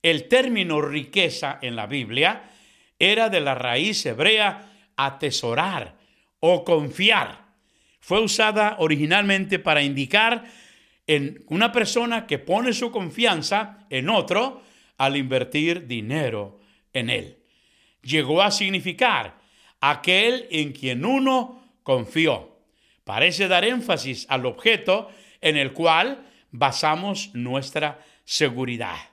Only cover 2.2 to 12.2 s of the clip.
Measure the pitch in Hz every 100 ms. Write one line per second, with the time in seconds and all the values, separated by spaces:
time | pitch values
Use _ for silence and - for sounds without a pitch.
2.2 | 165 220 - _ _ _ _ _ 180 220
3.2 | 226 185 143 127 127 123 190 208 143 113
4.2 | 175 220 208 - - _ _ - 135 135
5.2 | 147 - 120 120 180 170 - _ _ _
6.2 | _ _ 160 175 - 165 143 - 202 208
7.2 | 131 - _ _ _ _ _ _ - 196
8.2 | 220 - 214 208 208 202 160 147 151 190
9.2 | 202 190 190 190 - 151 143 135 127 208
10.2 | 226 240 - - - _ _ _ - 151
11.2 | 139 - - 170 226 240 214 233 233 226